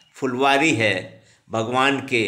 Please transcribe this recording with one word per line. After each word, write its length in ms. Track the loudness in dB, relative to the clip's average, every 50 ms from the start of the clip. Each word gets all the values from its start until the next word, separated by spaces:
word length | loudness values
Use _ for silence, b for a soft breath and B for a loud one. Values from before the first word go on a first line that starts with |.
| _ _ _
फुलवारी 580 | -6 -6 -4 -2 0 2 2 4 4 2 2 2
है। 480 | 2 0 0 0 -2 -6 -10 -18 b b b b b b _
भगवान 500 | -4 -4 -4 -2 0 2 2 2 0 -2
के 220 | -4 -2 -2 -2 -2